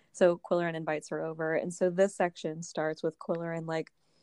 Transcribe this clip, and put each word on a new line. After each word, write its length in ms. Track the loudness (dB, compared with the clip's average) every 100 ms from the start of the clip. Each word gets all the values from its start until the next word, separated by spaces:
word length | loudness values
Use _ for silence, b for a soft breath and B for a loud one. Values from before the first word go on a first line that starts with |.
| b
so 260 | 4 4 4
Quillerin 380 | 0 0 0 -2
invites 340 | -2 -4 -4
her 140 | -4
over. 320 | -4 -2 0 0
And 180 | -2
so 160 | 0 2
this 260 | 4 2 4
section 460 | 0 0 -6 -6
starts 400 | -8 -4 -2 -2
with 160 | -4 -4
Quillerin, 480 | -4 -4 -2 -4 -2
like, 240 | -4 -4 _ _ _